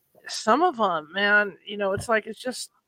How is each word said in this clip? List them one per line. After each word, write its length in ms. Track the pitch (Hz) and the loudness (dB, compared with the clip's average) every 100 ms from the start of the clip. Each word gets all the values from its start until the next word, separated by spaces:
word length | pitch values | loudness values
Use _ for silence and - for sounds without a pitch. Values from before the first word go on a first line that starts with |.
| _ _ - | _ _ -12
some 340 | - 220 254 | -4 2 4
of 180 | 359 233 | 2 2
'em, 320 | 202 165 151 | 0 -2 -4
man, 460 | 190 202 208 202 - - | -2 4 4 2 -4 -12
you 120 | 208 | -4
know, 140 | 196 | -2
it's 160 | 202 - | -2 0
like, 180 | 220 220 | -2 -2
it's 120 | 208 | -8
just, 320 | 254 - - _ | -10 -8 -12 _